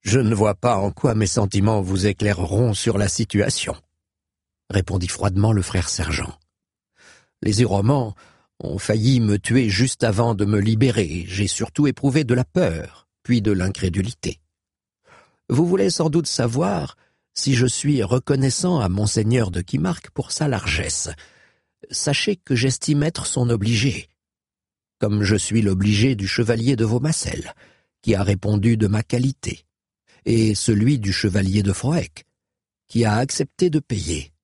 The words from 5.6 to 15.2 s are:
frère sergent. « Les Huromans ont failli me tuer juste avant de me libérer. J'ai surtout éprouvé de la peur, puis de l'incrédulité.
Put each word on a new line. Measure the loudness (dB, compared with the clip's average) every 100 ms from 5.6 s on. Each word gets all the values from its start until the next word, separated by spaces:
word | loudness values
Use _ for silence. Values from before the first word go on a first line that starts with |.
frère | 0 -4 -4
sergent. « | -4 -4 -4 -6 -12 _ _ _ _ _ _ -20 -20 _ _
Les | -2 2
Huromans | 2 2 2 2 -2 -10 -20 _ _ _
ont | -8 -6
failli | -2 2 4 4
me | 4 0
tuer | 2 2 2
juste | 0 0 0
avant | 0 2 0
de | 0
me | 0 2
libérer. | 2 2 2 2 -2 -4 -8
J'ai | -4 -4
surtout | -4 -6 0 0
éprouvé | 2 0 0
de | 2
la | 0
peur, | 0 0 0 -2 -10 -18 _ _
puis | 0 0
de | 2
l'incrédulité. | 0 -2 -2 -2 -2 -4 -6 -10 -10 _ _ _ _ _ _ _ -20